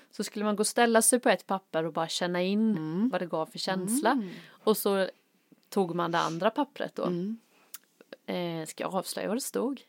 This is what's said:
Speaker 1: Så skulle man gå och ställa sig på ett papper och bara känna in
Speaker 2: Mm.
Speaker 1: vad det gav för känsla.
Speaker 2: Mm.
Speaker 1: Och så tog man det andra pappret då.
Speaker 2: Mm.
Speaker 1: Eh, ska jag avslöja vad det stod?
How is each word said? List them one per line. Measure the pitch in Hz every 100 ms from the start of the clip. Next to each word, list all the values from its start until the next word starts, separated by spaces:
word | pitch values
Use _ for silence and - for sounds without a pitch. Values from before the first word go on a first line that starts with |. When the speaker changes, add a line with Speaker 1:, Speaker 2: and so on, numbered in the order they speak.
| -
Speaker 1:
Så | -
skulle | 202 208
man | 208 208
gå |
och | 214
ställa | - 233 226
sig | - 247
på | 247
ett | 185 -
papper | 190 - 160
och | 160
bara | 160 165
känna | - 180 180
in | 185 208 220 175
Speaker 2:
Mm. | 156 175 247
Speaker 1:
vad | 180
det | 175
gav | 165 156
för | 165
känsla. | - 185 185 254 277
Speaker 2:
Mm. | 269 185 165 - -
Speaker 1:
Och | 214 208
så | 202 196 185 - _ _ _ _ _
tog | 202 180
man | 170 170
det | 170
andra | 160 165 202
pappret | 285 277 - -
då. | -
Speaker 2:
Mm. | 175 175 196 226 _ _ _ - _ _ _ - -
Speaker 1:
Eh, | 185 175 165 156
ska | -
jag | -
avslöja | 185 - - 185
vad | 233
det |
stod? | - 196 240 262